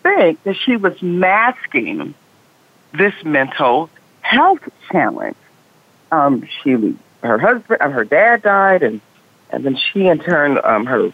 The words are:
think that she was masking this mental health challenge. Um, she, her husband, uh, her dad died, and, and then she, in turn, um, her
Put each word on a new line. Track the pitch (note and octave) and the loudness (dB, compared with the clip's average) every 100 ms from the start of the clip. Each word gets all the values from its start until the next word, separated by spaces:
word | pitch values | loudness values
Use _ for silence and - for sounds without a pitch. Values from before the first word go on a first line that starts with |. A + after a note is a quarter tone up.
think | F4+ G4 F3 D#3+ | 0 4 2 0
that | G3 F#3+ | -6 -4
she | - A#3 | -2 0
was | F#3+ F3+ | -2 -2
masking | F3+ F3 F#3 G#3 A#3+ B3+ - C3+ A2+ F2+ - - _ _ _ _ _ _ _ | -4 0 2 2 0 -2 -6 -6 -4 -8 -10 -16 _ _ _ _ _ _ _
this | D3+ G3+ - | -2 -2 -2
mental | D#3+ C#3+ C3 - C3 C3 E3 _ _ _ | -4 -2 -2 -2 0 0 -2 _ _ _
health | - A#3+ F4+ F#4 - _ - | -2 2 2 2 -4 _ -4
challenge. | F3 G#2+ C2 - - _ _ _ _ _ _ - | -2 -2 -4 -12 -12 _ _ _ _ _ _ -4
Um, | D#3+ C#3+ B2+ C3+ - | 0 2 0 -4 -6
she, | C#3 B2 G2+ - _ - | -2 0 0 -4 _ -10
her | A#2 A2+ | -2 0
husband, | G3 B3 - - | 2 0 -2 -2
uh, | D3 | 0
her | C3 | -2
dad | A2 D3+ A3+ A#3 | 0 2 4 2
died, | G#3 G3 G3 F#3 | 2 2 4 2
and, | B2 A2 _ _ _ _ - | 0 -4 _ _ _ _ -10
and | B2 C3+ | -6 -4
then | C3+ | -4
she, | - G3 F#3 | -4 0 2
in | D#3 | 2
turn, | - D#3 C#3+ C3+ | 0 0 2 0
um, | - A2 B2 | 2 0 0
her | A#2+ G2 | 0 -2